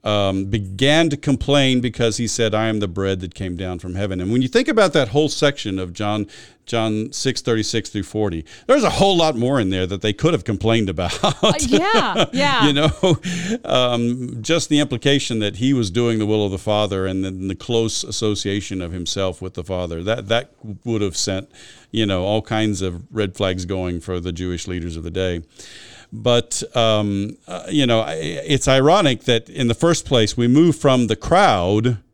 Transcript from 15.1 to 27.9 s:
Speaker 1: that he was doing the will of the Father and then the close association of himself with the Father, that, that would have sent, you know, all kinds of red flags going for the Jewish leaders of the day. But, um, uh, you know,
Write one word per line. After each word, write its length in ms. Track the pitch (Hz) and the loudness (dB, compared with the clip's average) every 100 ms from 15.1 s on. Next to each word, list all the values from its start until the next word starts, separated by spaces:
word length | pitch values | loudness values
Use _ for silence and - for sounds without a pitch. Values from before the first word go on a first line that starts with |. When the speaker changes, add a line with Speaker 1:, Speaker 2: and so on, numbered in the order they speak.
| 139 - 113 | 2 0 -2
Speaker 1:
that 180 | 104 98 | -2 0
he 140 | 127 | 0
was 160 | 135 104 | 2 0
doing 300 | 95 120 110 | 0 0 0
the 80 | 104 | 2
will 180 | 107 | 2
of 60 | 101 | 0
the 80 | 95 | -2
Father 480 | - 104 104 95 95 | 0 0 0 -2 -2
and 180 | 95 | -2
then 220 | 95 95 95 | -4 -6 -6
the 80 | |
close 480 | 95 - 117 113 - | -6 -2 0 0 -2
association 800 | - - 107 101 101 104 - 95 | -6 -4 -2 -2 -2 -4 -6 -8
of 80 | 85 | -6
himself 500 | 87 85 101 95 87 | -8 -6 -4 -4 -4
with 140 | 92 | -10
the 80 | - | -10
Father, 400 | 85 92 87 82 | -6 -6 -4 -6
that, 240 | 92 120 101 | -4 -4 -2
that 240 | 113 123 _ 107 98 | -2 -2 _ -16 -12
would 160 | 120 113 | -4 -2
have 140 | 101 - | -2 -2
sent, 320 | - 95 - - - - _ | -4 -4 -8 -20 -20 -20 _
you 140 | 110 104 | -2 0
know, 180 | 95 | 0
all 180 | 95 110 | 0 -2
kinds 400 | - 110 110 98 | 0 0 0 0
of 220 | 92 87 - | -4 -6 -8
red 220 | 107 101 - | -4 -4 -2
flags 280 | 98 92 90 | -2 -2 -4
going 340 | 95 90 87 | -4 -4 -6
for 180 | - 90 | -6 -6
the 140 | 90 | -6
Jewish 340 | 85 90 87 - | -6 -6 -6 -6
leaders 300 | 90 85 80 | -8 -6 -8
of 80 | |
the 60 | 82 | -6
day. 300 | 87 92 85 80 - - - - - - | -4 -2 -4 -8 -20 -20 -20 -20 -20 -18
But, 500 | 113 113 120 117 - - 123 | -4 2 2 0 -8 -4 0
um, 600 | 113 107 104 101 104 - - | 2 2 0 -2 -4 -8 -12
uh, 160 | 90 - | -12 -2
you 160 | 147 | 0
know, 140 | 127 | 2